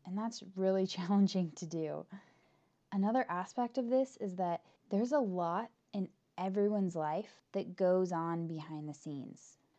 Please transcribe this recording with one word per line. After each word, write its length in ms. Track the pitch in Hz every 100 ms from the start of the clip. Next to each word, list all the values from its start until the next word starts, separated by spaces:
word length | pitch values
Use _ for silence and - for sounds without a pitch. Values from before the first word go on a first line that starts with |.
| 180
And 120 | 196
that's 260 | 226 - 190 190
really 320 | 190 190 190
<laughs> 0 |
challenging 640 | 185 175 202 196 190 170 -
to 80 | 160
do. 400 | 165 156 151 - 196 - _ _ _ _ _ -
Another 320 | 196 202 254 -
aspect 500 | 175 190 - 240 269
of 120 | 233
this 260 | 262 262 -
is 140 | 202 180
that 260 | 175 170 _ _ -
there's 220 | 202 240
a 80 | 294
lot 500 | 220 180 170 180 233 _ _
in 160 | 202 185 _ _ -
everyone's 580 | 190 196 208 208 185 170
life 460 | 151 170 214 - _
that 240 | 196 175 180
goes 380 | 185 185 185
on 340 | 170 165 170 165
behind 400 | 160 151 156 151
the 60 |
scenes. 640 | 143 156 143 123 - - _ _